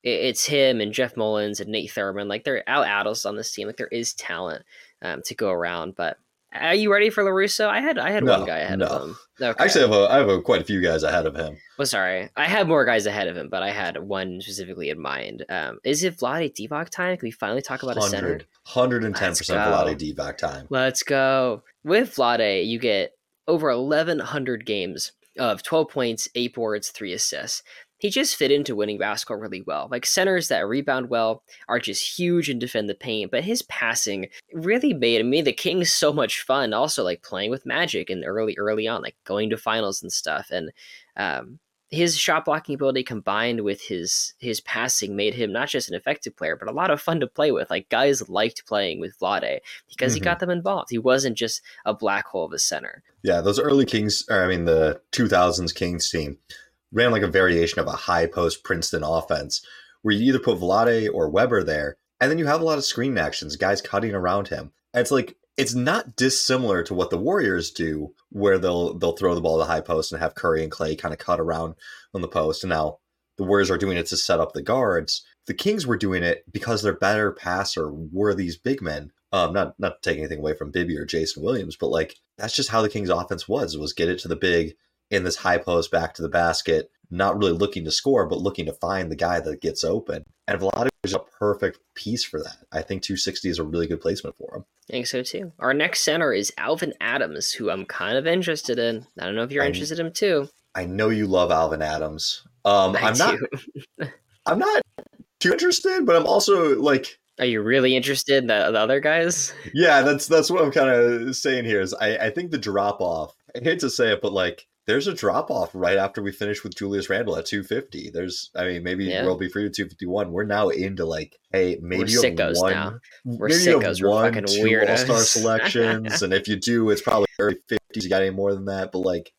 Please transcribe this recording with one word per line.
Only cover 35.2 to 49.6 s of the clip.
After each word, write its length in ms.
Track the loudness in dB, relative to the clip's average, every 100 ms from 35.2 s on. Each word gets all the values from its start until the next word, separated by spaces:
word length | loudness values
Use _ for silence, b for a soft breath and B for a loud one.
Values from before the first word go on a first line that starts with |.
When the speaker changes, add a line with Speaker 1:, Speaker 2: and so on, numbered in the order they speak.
| 4
Speaker 1:
made 200 | 2 2
the 80 |
Kings 360 | 0 -2 0 2
so 220 | 2 2
much 300 | 2 0 -2
fun. 320 | 0 0 2
Also, 280 | 0 0 0
like, 220 | -2 -4
playing 260 | -6 -6 -4
with 160 | -4 -4
Magic 440 | -2 -2 -2 -4
and 160 | -6 -4
early, 320 | -2 -2 -2
early 320 | -2 -2 -2
on, 120 | -4
like, 140 | -6 _
going 260 | -6 -4 -2
to 60 | -2
finals 460 | -2 -2 -2 -6
and 80 | -6
stuff. 380 | -6 -4 -6 -4
And, 200 | -8 -8 B B B B -6
um, 440 | -4 -4 -10 -20 _ _ _
his 260 | 0 0 2
shot 260 | 2 0
blocking 320 | 0 -2 -2 -2
ability 280 | 0 0
combined 580 | -4 -6 -2 0 0 0
with 200 | -2 -4
his, 520 | -6 -6 -2 -2 -4 _
his 220 | -6 -6
passing 560 | -4 -4 -2 -2 -2 -2
made 200 | -2 0
him 180 | -4
not 160 | -2 -2
just 180 | -4 -4
an 80 | -6
effective 400 | -4 -6 -8 -6
player, 220 | -6 -4
but 100 | -6
a 80 | -2
lot 160 | 0
of 100 | 0
fun 200 | 0 -2
to 60 | -2
play 260 | 0 0
with. 160 | 2 -2
Like, 180 | -6 -2
guys 400 | 2 2 2 -2
liked 400 | -2 -2 -4 -4
playing 320 | -2 -2 -4
with 180 | -8 -4
Vlade 420 | -2 0 -2 -6